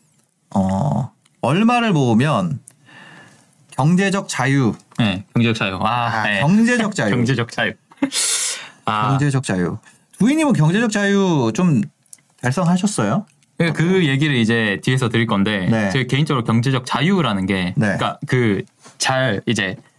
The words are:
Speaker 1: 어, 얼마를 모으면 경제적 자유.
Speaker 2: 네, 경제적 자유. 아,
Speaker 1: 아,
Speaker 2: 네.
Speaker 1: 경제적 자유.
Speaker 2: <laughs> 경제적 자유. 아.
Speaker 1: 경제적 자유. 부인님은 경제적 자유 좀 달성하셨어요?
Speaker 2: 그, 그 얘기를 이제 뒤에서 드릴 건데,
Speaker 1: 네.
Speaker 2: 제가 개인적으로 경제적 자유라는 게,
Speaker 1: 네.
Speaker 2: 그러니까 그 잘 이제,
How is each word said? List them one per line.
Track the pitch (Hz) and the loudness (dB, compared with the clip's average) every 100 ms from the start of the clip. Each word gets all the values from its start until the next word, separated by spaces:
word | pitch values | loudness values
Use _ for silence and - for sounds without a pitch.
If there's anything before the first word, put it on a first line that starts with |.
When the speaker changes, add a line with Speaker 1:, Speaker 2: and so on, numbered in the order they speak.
| _ _ _ _ _ 196 | _ _ _ _ _ -2
Speaker 1:
어, | 190 190 147 - 127 - _ _ | 0 0 0 -2 -4 -10 _ _
얼마를 | 113 165 226 247 233 | -2 2 2 2 2
모으면 | 165 131 110 147 123 90 113 - - - - - - - - _ _ _ | 0 2 2 2 0 -2 -6 -12 -20 -20 -20 -20 -20 -20 -20 _ _ _
경제적 | - 160 180 196 196 196 | -2 2 2 2 -2 -4
자유. | - 127 139 123 - _ - | -4 0 2 0 -2 _ -4
Speaker 2:
네, | 113 92 - | -2 -2 -4
경제적 | 117 117 113 | 0 0 0
자유. | 104 92 | -4 -4
아, | 104 120 117 | -2 -2 -2
Speaker 1:
아, | 113 | -2
Speaker 2:
네. | 107 101 | 0 0
Speaker 1:
경제적 | 143 202 226 247 214 - | 2 4 4 2 0 -2
자유. | 110 | 0
Speaker 2:
<laughs> | 120 | 0
경제적 | 120 127 113 | 0 0 -2
자유. | - 110 - _ - 277 - - - - - - - - | -4 -4 -6 _ -6 -6 -4 -4 -4 -4 -8 -12 -10 -4
아. | 107 107 | -2 0
Speaker 1:
경제적 | 135 147 131 | 2 2 0
자유. | 127 95 85 101 - - _ - | -2 -2 -2 -4 -12 -20 _ 0
부인님은 | 214 311 302 | 2 4 2
경제적 | 185 156 196 233 | 4 2 2 0
자유 | 208 202 202 190 160 113 | 0 0 2 2 2 0
좀 | 110 180 135 - - _ - _ _ | 0 2 2 0 -8 _ -20 _ _
달성하셨어요? | 123 131 170 180 202 - 104 151 - _ _ - | -4 0 0 0 0 -2 -2 -2 -6 _ _ -4
Speaker 2:
그, | 170 | -2
그 | - 165 190 160 | 0 0 2 2
얘기를 | 135 151 131 | 2 0 2
이제 | 110 117 110 95 | 2 2 0 -2
뒤에서 | - 127 120 | 0 0 0
드릴 | 113 117 | 0 0
건데, | 104 98 104 90 | 0 0 0 0
Speaker 1:
네. | 113 101 | 0 0
Speaker 2:
제가 | 95 127 | -2 -2
개인적으로 | 135 156 139 | 0 0 0
경제적 | 117 113 120 131 - | 0 0 0 -2 -2
자유라는 | 120 151 196 135 98 92 | -2 0 2 0 0 0
게, | 95 90 90 | 0 -2 0
Speaker 1:
네. | 107 90 | 0 0
Speaker 2:
그러니까 | 117 - - | -4 -6 -2
그 | 127 120 95 - _ - - | 0 2 0 -4 _ -20 -8
잘 | - 131 131 98 - | -4 0 -2 -2 -2
이제, | 107 98 - - | -2 -2 -6 -14